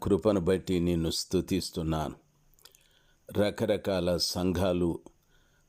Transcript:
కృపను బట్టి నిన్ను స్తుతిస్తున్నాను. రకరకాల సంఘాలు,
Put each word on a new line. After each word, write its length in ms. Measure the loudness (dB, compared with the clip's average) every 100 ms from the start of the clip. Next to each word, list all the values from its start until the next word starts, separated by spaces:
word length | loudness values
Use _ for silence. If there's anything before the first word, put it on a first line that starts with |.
కృపను 420 | 0 2 4 2 2
బట్టి 280 | 0 0 0
నిన్ను 300 | 2 0 0
స్తుతిస్తున్నాను. 1080 | -4 -2 -2 0 -2 -2 -6 -2 -2 -4 -8 _ _ _ _ -20 _ _ _ _ _ -8
రకరకాల 840 | 0 0 0 0 0 0 0 0 0 -2
సంఘాలు, 680 | -2 0 0 0 2 0 -2 -10 _ _ _ _ _